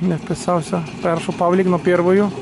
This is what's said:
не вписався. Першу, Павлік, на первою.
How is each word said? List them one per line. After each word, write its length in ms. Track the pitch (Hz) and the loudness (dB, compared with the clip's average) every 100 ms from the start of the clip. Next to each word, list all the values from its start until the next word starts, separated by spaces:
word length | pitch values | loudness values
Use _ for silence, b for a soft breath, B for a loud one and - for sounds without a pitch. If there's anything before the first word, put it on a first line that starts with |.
не 140 | 180 | -2
вписався. 680 | 160 - 175 - 180 151 175 156 - | -2 -4 -6 -2 -2 -2 -4 -6 -4
Першу, 300 | 175 165 175 | -2 -2 -4
Павлік, 340 | 170 175 185 185 | -2 2 2 2
на 120 | 175 | 2
первою. 520 | 175 175 175 190 208 - | 2 2 4 4 2 -2